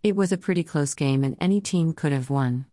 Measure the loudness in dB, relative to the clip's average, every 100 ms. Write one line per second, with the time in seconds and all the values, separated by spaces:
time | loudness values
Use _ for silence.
0 | 2 2 0 0 0 -2 0 -2 -2 0
1 | 0 2 0 0 0 0 0 0 0 0
2 | -2 -2 -2 -2 0 -2 -6